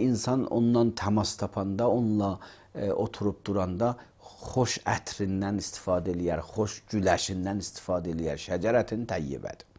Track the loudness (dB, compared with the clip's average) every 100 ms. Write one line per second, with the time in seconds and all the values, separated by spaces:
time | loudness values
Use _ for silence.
0 | 4 2 0 0 2 2 4 6 4 2
1 | 2 2 2 -2 -4 -2 -2 0 2 4
2 | 4 2 2 -2 -8 -20 -14 -4 -2 0
3 | -2 -2 -2 -2 -2 0 0 0 0 -2
4 | -10 _ -20 -16 -4 0 0 0 -2 -2
5 | -4 -4 -2 0 0 -2 -4 -6 0 0
6 | 0 -2 0 -2 -2 -2 -2 -4 -4 2
7 | 4 4 2 -2 -2 -4 -6 -8 -4 -2
8 | -2 -4 -4 -4 -4 -2 2 2 2 -2
9 | -4 -4 -4 -6 -10 -14 -20